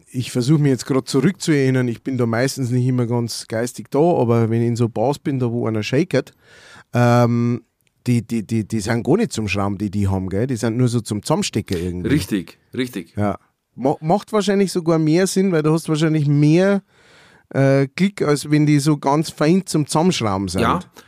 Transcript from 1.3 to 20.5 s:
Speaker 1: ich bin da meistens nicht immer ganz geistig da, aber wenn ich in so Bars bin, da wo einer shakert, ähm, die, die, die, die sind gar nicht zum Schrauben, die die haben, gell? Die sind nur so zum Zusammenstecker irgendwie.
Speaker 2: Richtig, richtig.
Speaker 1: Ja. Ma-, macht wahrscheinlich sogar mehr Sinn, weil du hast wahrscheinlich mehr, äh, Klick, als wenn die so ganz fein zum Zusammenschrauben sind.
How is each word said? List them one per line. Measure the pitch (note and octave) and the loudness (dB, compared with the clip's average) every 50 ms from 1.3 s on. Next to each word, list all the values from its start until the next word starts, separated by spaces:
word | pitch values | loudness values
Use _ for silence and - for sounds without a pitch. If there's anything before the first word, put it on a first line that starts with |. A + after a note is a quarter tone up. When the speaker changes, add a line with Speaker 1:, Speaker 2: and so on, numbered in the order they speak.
| F#3 - - E3+ D#3 C#3+ C3+ C3 C3 C3 B2+ A#2+ | -2 -2 -2 0 0 2 2 2 2 2 0 -2
Speaker 1:
ich | A2+ - - | -4 -6 -6
bin | C3+ C3+ A#2 | -6 -2 -2
da | A#2+ | -2
meistens | A#2 A2+ A2+ C3 C#3 - C3+ C3 A#2 | 0 0 0 -2 -2 -2 -4 -4 -2
nicht | B2 B2 B2 C3 | 0 0 0 0
immer | B2+ B2 A#2+ | 0 0 0
ganz | A2 A#2+ A#2+ A#2 A2 - - - - | 0 -2 -2 -2 -4 -8 -10 -10 -6
geistig | A#2 A2 A#2+ B2 - - - - | -6 -4 -4 -6 -8 -12 -12 -4
da, | - C#3 | 0 2
aber | D#3+ F3 F3 B2+ B2+ A2+ A#2 A#2 A#2 A2 | 2 2 2 2 2 2 2 2 2 2
wenn | A2+ A#2 | 0 0
ich | A#2 A#2+ | 0 0
in | A#2+ | 0
so | A2+ A#2+ A2 | 0 -2 -2
Bars | - A2 G#2+ C3 C#3+ - | 0 -2 -2 -2 -2 -4
bin, | - D#3 C3+ B2+ | -4 -4 -4 -2
da | B2+ A#2+ | -2 -4
wo | A2+ A#2+ A#2+ A2+ | -4 -4 -4 -4
einer | A2 G#2+ G#2+ | -4 -4 -4
shakert, | - B2+ C3+ F3 - - C3 - - _ _ _ _ - - - - - - - _ - | -2 0 -2 0 0 0 -2 -2 -4 _ _ _ _ -20 -20 -20 -20 -20 -20 -20 _ 0
ähm, | A#2+ A#2+ A#2+ A#2+ A#2+ A#2+ A#2+ A#2 A#2 A#2+ A#2+ A#2+ A#2+ - _ _ _ _ _ _ _ _ | 2 4 4 6 4 4 4 2 0 0 0 -2 -4 -6 _ _ _ _ _ _ _ _
die, | B2 B2 A#2 - | 0 0 0 0
die, | - A#2 A2+ F#2+ | -2 -4 -6 -4
die, | - A2+ A2+ G#2 - | -2 -2 -2 -2 -2
die | A2+ A2+ | -4 -4
sind | F#2+ A2+ A#2 A#2 G#2+ | -2 -2 -4 -2 0
gar | A#2 D#3 A3+ | 0 2 2
nicht | A3+ - - | 0 -2 -4
zum | A2+ A2 G2+ | -6 -4 -4
Schrauben, | F#2+ G2+ G2 G2 G2+ F2 | -2 -2 -2 -2 -4 -4
die | G#2+ G2+ | -6 -4
die | E2+ G#2 G2+ G2 | -2 -2 0 0
haben, | G2 F#2+ F#2 F#2 | 0 -2 -4 -4
gell? | F#2+ G2 A#2+ C#3 | -4 -4 -4 -4
Die | C3 G#2+ | -4 -2
sind | A#2+ A#2 A2 B2 | -2 -2 0 0
nur | B2+ A#2+ | 0 0
so | A2+ A#2+ | 0 -2
zum | G#2+ - G#2+ G#2 - | -4 -4 -6 -6 -2
Zusammenstecker | - D#3 G3+ G3 - - A2+ - - G2 E2 | -2 -2 -2 -2 -4 -4 -6 -4 -4 -4 -4
irgendwie. | F2 F2+ F2 F2+ F2+ A#2 | -4 -6 -6 -6 -2 0
Speaker 2:
Richtig, | C#3 D#3 - - A2+ F#2+ E2 - - _ _ _ - | 0 0 0 -2 -4 -4 -4 -6 -14 _ _ _ -8
richtig. | A2 C3 B2+ - G2+ D#2+ - _ | -8 -8 -6 -8 -12 -12 -10 _
Speaker 1:
Ja. | G2+ G#2 G2+ F#2 - _ _ _ _ _ _ _ | -4 -4 -4 -4 -6 _ _ _ _ _ _ _
Ma-, | - A#2 C3+ D3+ - | -4 -2 -2 -2 -2
macht | D#3 D#3 F3+ G#3 - - A3 | -2 -2 -2 -2 -2 -2 -2
wahrscheinlich | G#3+ F#3 G3+ G3 G3+ G3+ E3+ | -2 0 0 0 0 0 0
sogar | - F3+ D#3+ E3 E3 D#3+ | -2 -2 0 0 0 2
mehr | D#3+ D3+ D#3 F3 G3 | 2 2 2 2 2
Sinn, | F#3 - F#3+ F#3+ G3 | 0 0 0 0 2
weil | F3 D#3 D3+ | 0 0 2
du | D#3 D#3 | 2 0
hast | E3 - - | 0 0 -2
wahrscheinlich | D#3 D3 E3 D#3+ D#3 D#3 C#3+ D3 | -2 0 0 0 2 2 2 2
mehr, | C#3+ C#3+ D3 D3+ D#3 F3 F#3+ G3 G3+ G3 - _ _ _ _ _ - - - - _ _ _ _ | 2 4 4 6 6 6 4 4 2 0 -2 _ _ _ _ _ -20 -20 -20 -20 _ _ _ _
äh, | - - C3+ C3+ C3+ C#3 C#3 C3 | -2 0 2 4 4 2 2 0
Klick, | - - F3+ G3+ G3+ - | 0 0 0 0 0 0
als | - D3 D3 C#3 - D3 | 0 0 0 0 0 0
wenn | D3+ D3 D3+ | 2 2 4
die | D3 D3+ C#3+ | 4 4 2
so | C3 D#3 D3+ D3 | 4 2 0 0
ganz | - C#3 C#3 D#3 D#3+ - | 2 2 2 2 0 -2
fein | - - D#3 D3+ F3+ F#3+ F#3 | -2 0 2 2 2 2 0
zum | - - D#3 C#3+ - | 0 -2 -2 -2 0
Zusammenschrauben | - D3+ E3+ F#3 D#3+ - A#2+ G#2+ F#2+ F#2+ G2 | 0 2 2 2 2 0 -2 -2 -2 -2 -2
sind. | F#2 | -2